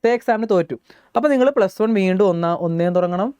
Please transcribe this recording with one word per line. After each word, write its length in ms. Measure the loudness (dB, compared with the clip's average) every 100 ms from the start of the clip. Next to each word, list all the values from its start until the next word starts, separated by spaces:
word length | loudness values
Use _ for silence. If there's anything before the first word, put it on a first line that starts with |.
സേ 60 | 0 -2
എക്സാമിന് 300 | -2 -2 0
തോറ്റു, 240 | 0 0 -8 _ -20 _ -2
അപ്പോൾ 140 | 2
നിങ്ങൾ 160 | 2 2 2
പ്ലസ് 200 | -2 0
വൺ 100 | 0
വീണ്ടും 320 | 2 0 2 2
ഒന്നാ-, 260 | 2 -2 -2 -2
ഒന്നേം 260 | -2 -2 -2
തുടങ്ങണം 320 | -6 -4 -6 -8